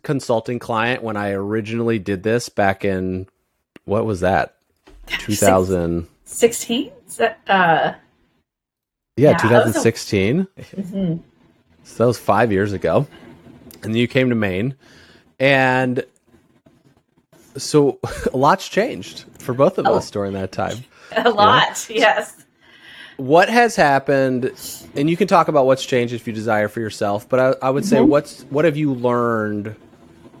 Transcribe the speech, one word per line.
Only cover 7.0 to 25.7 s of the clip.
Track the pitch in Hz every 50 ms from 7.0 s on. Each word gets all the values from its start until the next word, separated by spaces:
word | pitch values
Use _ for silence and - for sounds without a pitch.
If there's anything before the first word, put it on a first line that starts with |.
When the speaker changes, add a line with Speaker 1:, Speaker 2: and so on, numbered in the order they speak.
| _ -
Speaker 2:
Is | -
that, | - 233 226 - - _ -
uh, | 196 190 180 165 160 139 131 165 - - _ _ _ _ _ _ _ _ _ _ _ _ _ _ _ _ _ _ _ _ _ _ _
Speaker 1:
Yeah, | 117 139 147
Speaker 2:
yeah, |
that | 110 -
was |
a | 107 107
Speaker 1:
two |
thousand | 120 113 - 113 - 302
sixteen. | - 113 - - - - 110 95 95 107 139 185 190 - _ -
Speaker 2:
Mm-hmm. | 127 - - 190 196 175 190 196 190 170 160 170 - _ _ _ _ _ _ _ _ _ _ _ _
Speaker 1:
So | - - - 113
that |
was | 127 113 -
five | - - 98 104 123 113
years | 98 92 104 101 98
ago. | 87 - 82 87 120 147 - - - - - - - - - - - - - - -
And | - 110 110
then |
you | 117 120 -
came | - 131 131 123
to | 120
Maine. | 113 104 98 90 92 113 139 135 - _ - - - - - - _ _ _ _ -
And | 131 139 139 135 131 127 127 131 131 127 123 127 - - _ _ _ _ _ _ _ _ _ _ _ _ _ _ _ _ _ _ _ _ _ _ _ _ _ _ _ _ -
so | 139 - - - 151 143 135 - - - - -
<laughs> | - - -
a | -
lot's | 127 135 151 190 - - -
changed | - 185 220 - - 90 101 - - - - - - -
for | - 135 123
both | 127 139 190 - 196
of | 180
Speaker 2:
Oh. | - -
Speaker 1:
us | 110 - -
during | - 104 101 98 98
that | 95 95 -
time. | - 110 95 90 95 117 127 _ _
Speaker 2:
<laughs> | _ - -
A | - -
Speaker 1:
You | -
know? | 240
Speaker 2:
lot, | 214 202 208 220 254 233 185 - - - - -
yes. | 214 220 226 208 - 208 - - - - _ _ _ _ _ _ - _ - - - - - - -
Speaker 1:
What | - 131 127 156 170 196 208
has | 226 240 240 220 -
happened, | 196 160 143 139 135 135 147 139 135 135 131 127 123 127 - - - - - - - - - -
and | 143 143 160
you | 170
can | - 202 -
talk | 196 170 160 -
about | 156 143 131
what's | 135